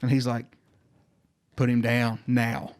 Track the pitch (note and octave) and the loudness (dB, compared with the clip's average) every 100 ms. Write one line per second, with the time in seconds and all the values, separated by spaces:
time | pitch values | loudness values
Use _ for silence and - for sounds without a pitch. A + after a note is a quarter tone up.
0 | B2+ C3+ B2 A#2 - _ _ _ _ _ | 2 0 0 -4 -6 _ _ _ _ _
1 | _ _ _ _ _ - B2+ A#2+ A2+ A#2+ | _ _ _ _ _ -2 2 2 2 2
2 | A#2 A2+ - B2 A#2 A2+ - | 0 -2 -2 0 0 -2 -8